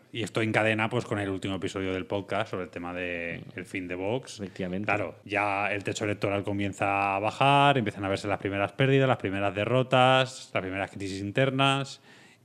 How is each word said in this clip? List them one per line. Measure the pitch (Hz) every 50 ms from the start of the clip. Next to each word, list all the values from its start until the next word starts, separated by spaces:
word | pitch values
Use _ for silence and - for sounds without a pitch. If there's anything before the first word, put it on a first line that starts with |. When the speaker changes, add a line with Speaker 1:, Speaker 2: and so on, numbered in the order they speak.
| _ _ -
Speaker 1:
y | 120 107
esto | 92 - 117
encadena, | 113 110 104 117 107 110 110 110 110 110
pues, | 123 120 -
con | - 117 104
el | 101 98
último | 95 90 90 98 98
episodio | 92 - 92 - 98 95 92 92
del | 92 90
podcast | - 104 101 95 - 101 98 110 -
sobre | - 95 90
el | 85
tema | - 90 87 87 90
de | 90 90 90 87 85 85 85 82 - - - -
Speaker 2:
Mm. | -
Speaker 1:
el | 90
fin | - - 98 90 87
de | 90
Vox. | 87 92 101 117 135 135 - - -
Speaker 2:
Efectivamente. | 101 90 - - 98 90 90 95 107
Speaker 1:
Claro, | 104 101 104 95 82 73 - -
ya | 104 101 101 101 104 98 98 104 98
el | 104 101 95
techo | 110 101 - 113
electoral | 104 104 104 - 104 98 101 92
comienza | 104 98 101 101 98 95 - 107 98 98 98 101 101 98
a | 98
bajar, | 104 107 - - 135 139 143 143 143 143 139 131
empiezan | 107 104 - 101 101
a | 95
verse | 98 92 - 101
las | 98 -
primeras | - 101 98 98 101 98
pérdidas, | - - 135 131 139 139 135 131
las | 120 -
primeras | - 98 92 98 101 101 92
derrotas, | 104 104 110 120 127 131 131 135 127 127 131 131 131 131 123 - - - - -
las | 104
primeras | 92 92 95 98 98 -
crisis | - 104 98 95 95 95
internas | 101 101 104 135 135 127 127 135 139 139 135 139 139 135 - - _ - - - - - - _ _